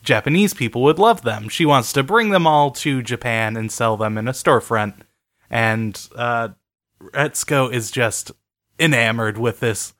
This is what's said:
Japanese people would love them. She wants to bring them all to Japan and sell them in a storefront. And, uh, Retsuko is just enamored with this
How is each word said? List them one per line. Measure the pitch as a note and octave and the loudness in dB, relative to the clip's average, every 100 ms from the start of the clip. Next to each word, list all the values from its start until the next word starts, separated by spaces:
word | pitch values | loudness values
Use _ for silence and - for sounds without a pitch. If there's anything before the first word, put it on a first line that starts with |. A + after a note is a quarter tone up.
Japanese | - A2 C3+ E3+ G#3 | 0 0 2 2 2
people | - A#2 A#2+ | 0 -6 2
would | C#3 D#3+ | 2 4
love | G#3+ G#3+ | 4 2
them. | A#2+ G#2+ G#2+ | -2 -6 -8
She | - D#3 | -2 2
wants | C#3 A2+ | 4 2
to | - | -2
bring | C3+ A3 G#3+ | 2 2 4
them | G3 D#3+ | 2 4
all | D3+ C#3+ | 4 2
to | - D3+ C3 | -2 -2 -2
Japan | A#2 A#2+ B2 A2+ A2 A2+ | -4 -6 -2 -2 -2 -4
and | A2 | -6
sell | - A2+ G#2+ | -2 -2 0
them | G#2+ G#2+ | -2 -2
in | A2+ | -4
a | |
storefront. | C3+ F3+ B2 - A2+ G#2 - - _ _ _ _ | -2 2 2 2 -2 -2 -6 -20 _ _ _ _
And, | A#2 A2+ A2 A2 F#2+ - | -2 0 0 -4 -8 -16
uh, | A#2+ A#2+ A#2 A2+ - _ _ _ _ | -8 -4 -2 -4 -10 _ _ _ _
Retsuko | - - D3+ - - C#3+ B2+ | -10 -4 -4 -4 -2 0 0
is | B2 A2 | -2 -4
just | C3 A#2 - - - _ _ _ - | -2 -2 -2 -12 -20 _ _ _ 0
enamored | D#3+ C3 A2+ A#2 A2 G#2+ | 2 4 2 0 -2 0
with | A#2 - | -4 0
this | A#2+ G#2 - | -2 -2 -8